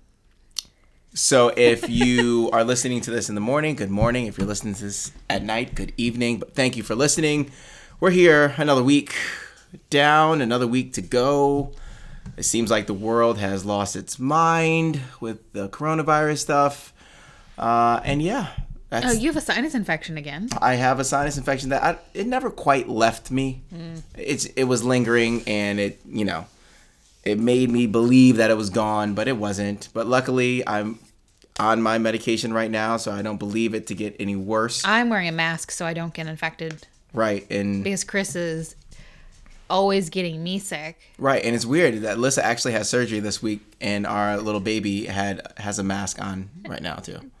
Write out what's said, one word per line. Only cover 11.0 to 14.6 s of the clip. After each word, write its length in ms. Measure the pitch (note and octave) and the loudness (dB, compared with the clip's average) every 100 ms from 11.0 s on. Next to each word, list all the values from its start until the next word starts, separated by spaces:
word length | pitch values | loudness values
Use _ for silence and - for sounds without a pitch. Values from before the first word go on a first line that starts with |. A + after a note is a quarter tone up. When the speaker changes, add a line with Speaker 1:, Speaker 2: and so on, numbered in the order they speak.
Speaker 1:
go. 720 | F2 B2 C3 C#3+ C#3+ C#3+ C3+ - - - - - - - | -2 2 4 4 4 2 -2 -8 -16 -16 -18 -16 -14 -6
It 60 | |
seems 260 | - A2+ A2 | -2 0 2
like 140 | G#2+ G#2 | 0 0
the 60 | |
world 460 | G2 A2 A#2 A#2 G#2+ | -4 0 2 4 2
has 260 | G2 G2 G2+ | -2 -2 -2
lost 300 | G2+ G2 F#2+ | -2 -2 -6
its 240 | - - | -10 -6
mind 840 | C3 D#3 E3 E3 | 0 2 2 2